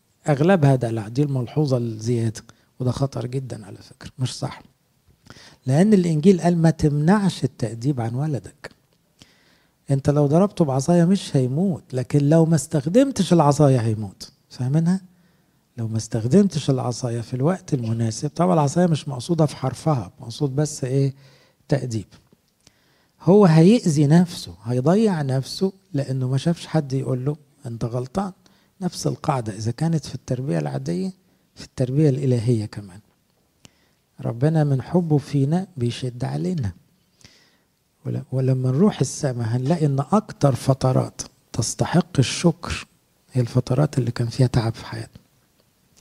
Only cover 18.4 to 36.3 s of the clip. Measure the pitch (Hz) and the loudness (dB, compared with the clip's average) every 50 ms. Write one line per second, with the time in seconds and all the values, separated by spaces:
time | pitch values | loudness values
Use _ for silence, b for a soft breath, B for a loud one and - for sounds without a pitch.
18.4 | 170 185 180 165 147 135 139 175 180 175 160 135 - 147 131 123 117 - 170 160 | 0 2 2 2 2 2 2 2 2 2 2 -2 -4 -6 -10 -8 -6 -2 0 2
19.4 | 160 139 - - - 131 131 - - 156 151 123 87 90 - - - 117 113 - | 0 0 0 -4 -6 -6 -6 -2 -2 -2 -2 -2 -4 -8 -12 -16 -16 -14 -6 -6
20.4 | 151 139 127 139 156 147 - - - 123 131 139 139 139 135 b b b b b | -6 -4 -2 -2 -4 -4 -4 -6 -6 -2 0 0 0 -2 -4 b b b b b
21.4 | b b b b _ - 147 131 - 127 110 110 90 - - - _ _ _ _ | b b b b _ -2 -2 0 0 -4 -6 -6 -8 -10 -16 -20 _ _ _ _
22.4 | _ _ _ _ b b b b b b b b b b b _ - 160 190 214 | _ _ _ _ b b b b b b b b b b b _ 2 6 6 8
23.4 | 208 170 156 160 160 185 233 247 - 180 143 147 151 139 156 175 180 170 - - | 8 8 8 8 8 8 6 6 4 0 2 2 4 6 6 6 4 4 -2 -10
24.4 | - 95 87 - - 113 123 127 127 151 180 214 226 214 185 156 147 135 127 135 | -14 -16 -18 -12 -8 -4 -4 0 2 2 2 2 2 2 0 -2 -2 -2 -2 -2
25.4 | 131 - - - 185 190 - _ _ _ - 139 135 - 131 131 127 127 135 139 | -4 -4 -4 -4 -4 -4 -4 _ _ _ -6 -4 -4 -4 -4 -4 -2 -2 -2 0
26.4 | - 165 170 - - - - 156 143 135 131 135 127 123 131 127 127 143 151 - | 0 -2 -2 -4 -6 -4 -2 -2 -2 -2 -4 -4 -2 -2 -4 -2 -4 -4 -6 -6
27.4 | _ _ _ _ - 123 117 113 123 117 117 127 127 127 - 185 208 190 180 _ | _ _ _ _ -12 -12 -8 -6 -6 -6 -6 -6 -8 -6 -6 -6 -6 -6 -8 _
28.4 | b b b b b b b - 190 175 - - - 147 131 - - - 143 131 | b b b b b b b -8 -8 -8 -6 -4 -6 -6 -6 -4 -2 -2 -2 -2
29.4 | 113 110 98 104 107 117 117 - 156 165 165 151 - - - - - - 139 120 | -4 -6 -8 -6 -6 -6 -4 -4 -2 -2 -2 -4 -4 -8 -12 -14 -8 -8 -6 -6
30.4 | 131 143 170 160 147 147 135 135 135 151 170 180 190 190 185 _ _ _ _ _ | -4 -4 -4 -4 -4 -4 -6 -6 -6 -6 -4 -4 -6 -8 -10 _ _ _ _ _
31.4 | _ _ _ - - - _ - 131 123 131 143 160 147 127 135 143 131 123 117 | _ _ _ -20 -20 -14 _ -6 -4 -2 0 2 2 2 2 0 0 0 0 0
32.4 | 104 123 123 110 107 - - 104 101 95 87 107 - _ _ _ _ _ _ _ | 2 0 0 0 -2 -6 -10 -14 -16 -16 -20 -20 -20 _ _ _ _ _ _ _
33.4 | _ _ _ _ b b b b b b b b b b _ - 123 127 117 117 | _ _ _ _ b b b b b b b b b b _ -8 -6 -6 -2 0
34.4 | 131 156 165 160 147 143 139 127 117 - - 180 175 160 151 143 - - - 143 | 0 2 2 2 2 2 0 -2 -2 0 0 0 2 2 2 0 0 0 -2 0
35.4 | 135 139 160 180 190 - _ 131 117 120 120 - - 127 117 123 131 131 | 0 0 0 -2 -4 -6 _ -4 -4 -4 -4 -4 -8 -8 -6 -6 -6 -6